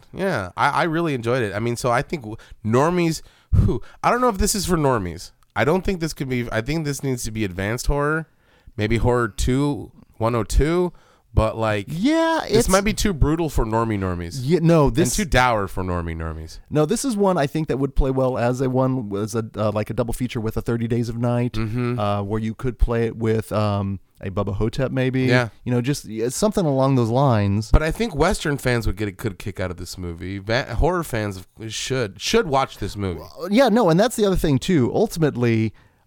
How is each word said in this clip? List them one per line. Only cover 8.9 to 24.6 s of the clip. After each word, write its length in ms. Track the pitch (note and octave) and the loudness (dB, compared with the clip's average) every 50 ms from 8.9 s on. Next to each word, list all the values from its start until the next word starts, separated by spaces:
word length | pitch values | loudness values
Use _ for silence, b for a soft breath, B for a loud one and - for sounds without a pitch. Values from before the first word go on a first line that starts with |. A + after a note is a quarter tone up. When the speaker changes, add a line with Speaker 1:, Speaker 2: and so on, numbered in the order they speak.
| A#2 | 2
Speaker 1:
horror 320 | A2+ G#2 A#2+ A#2+ B2 A#2+ A2 | 2 2 2 2 2 0 -2
two, 640 | G2 - - - B2+ C3+ C#3+ D3 C#3+ G#2+ - - - - - _ _ | -2 -2 0 0 2 2 0 0 -2 -6 -8 -14 -18 -20 -20 _ _
one 180 | _ A2 A2+ A#2+ | _ -2 0 0
oh 100 | A#2 G#2+ | 0 -2
two, 500 | - - - C3 D3+ E3 F3 F3+ F3 - b b b b b b b - | 2 2 2 4 4 2 2 0 -2 -4 b b b b b b b 0
but, 240 | - G#2+ A2 - A2+ | 2 2 2 0 -2
like, 260 | A2 A2 G#2+ G#2 G2+ - | -2 -2 -2 -2 -4 -6
Speaker 2:
Yeah, 500 | D3 D#3+ G3 C#4 D#4 E4 E4 E4 E4 D#4 - - | -6 -2 0 2 2 2 2 0 0 -2 -2 0
Speaker 1:
this 120 | - - | 2 2
Speaker 2:
it's 80 | A#3+ - | 2 4
Speaker 1:
might 140 | F#3+ F#3+ G3+ | 2 2 2
be 100 | G#3 G#3 | 2 -2
too 180 | - - G3+ G3 | 0 0 -2 2
brutal 380 | C#3 A#2+ C#3 D#3 E3 E3+ D3+ | 2 2 2 2 0 -2 -2
for 160 | - - B2+ | 0 0 0
normie 320 | G#2+ A2 A2+ A#2 A2+ A2 G2+ | 2 2 0 2 2 0 0
normies. 400 | F#2+ F#2+ F2+ E2+ F2 E2+ E2+ C3+ | 0 -2 -2 -4 -6 -8 -8 -6
Speaker 2:
Yeah, 200 | B2 C3 E3+ F3 E3 | 0 2 2 4 4
no, 260 | D#3+ E3+ E3 D3 C3+ | 6 6 6 6 4
this 220 | A#2 B2+ F3+ - - - | 4 2 0 0 0 -2
Speaker 1:
And 80 | G#3 | -2
too 40 | D#3 | 2
dour 380 | - B2 B2+ B2+ A#2+ G#2+ G2 F#2 | 4 4 4 4 2 2 0 -2
for 160 | - - F#2 | -4 -4 -2
normie 320 | F#2 F2 F2 E2+ E2+ E2 | -2 -2 -2 -2 -4 -6
normies. 420 | D#2+ E2 D#2+ D#2 D#2+ D#2+ D#2+ - - - _ | -6 -6 -6 -8 -8 -12 -14 -16 -18 -16 _
Speaker 2:
No, 160 | - D3 D3+ | 0 0 2
this 180 | D3+ A3 A#3 - | 2 0 -2 -2
is 100 | C#4 A#3 | -2 0
one 220 | G3+ G3+ G3 F#3 | 2 2 2 2
I 100 | D#3 C#3 | 2 0
think 220 | C#3+ - D#3+ D3 - | -2 -2 -4 -4 -2
that 80 | C#3+ | -2
would 180 | C3 C3+ C3+ - | -2 -2 -2 2
play 160 | - - C3+ | 2 2 2
well 280 | C3+ C3 C3 B2+ B2+ A2+ | 2 0 0 0 0 0
as 240 | A#2 A#2+ B2+ B2 C3+ | 0 0 0 0 -2
a 80 | C3 | 0
one, 420 | B2 B2+ C3 C3 C3 C3 B2 G2+ G2+ | 2 2 2 2 0 -2 -4 -4 -4
as 200 | G2+ G#2 A2 G2+ | -4 -4 -2 -4
a, 100 | A#2 A2 G#2+ - | -4 -6 -4 -4
uh, 160 | G2+ G#2+ G#2+ G#2 | -2 -2 0 0
like, 180 | G#2+ G#2+ - | -2 -4 -4
a 20 | A#2 | -2
double 220 | G#2+ B2 A#2 - | -4 -2 -4 -2
feature 260 | - B2+ A#2+ - B2 | -4 -4 -4 -4 -4
with 160 | G#2+ A2+ - | -4 -4 -4
a 60 | A2+ A2 | -4 -2
Thirty 260 | - A#2+ A#2 A#2 A2+ | -2 -2 -2 0 0
Days 220 | A#2+ A#2 A#2+ A2+ | 0 -2 -2 -2
of 80 | A#2 A#2 | -4 -2
Night, 340 | A#2+ A#2+ A#2+ A#2+ A#2+ B2 - | -2 0 0 0 0 -2 -2
Speaker 1:
Mm-hmm. 460 | A#2+ A2 A2 G#2+ B2 B2 A#2+ A#2+ B2 | -2 -4 -2 -2 -2 -2 -2 -2 -2
Speaker 2:
uh, 240 | G#2 G2+ G2+ G2+ G2+ | -2 -2 0 -2 -2
where 180 | G2 G#2+ A2 | -2 -4 -2
you 140 | A2 A2 A2+ | -2 -4 -6
could 240 | - - B2 A2 - | -4 -6 -6 0 0
play 260 | - - A#2+ A#2 A#2 | 2 2 2 2 0
it 100 | A2 - G#2+ | 0 -2 -2
with, 340 | A2+ A2 A2 A2+ G#2+ - - | 0 2 2 0 0 -2 0
um, 480 | G#2 G#2+ G#2 G2+ G2+ G2 G2 G2 F#2+ - _ _ _ - | 0 0 2 0 0 -2 -2 -4 -6 -10 _ _ _ -12
a 80 | F#2+ | -8
Bubba 240 | F#2 G2 G2+ G2+ G2+ | -4 -4 -2 -2 -2
Hotep, 360 | G2+ | -2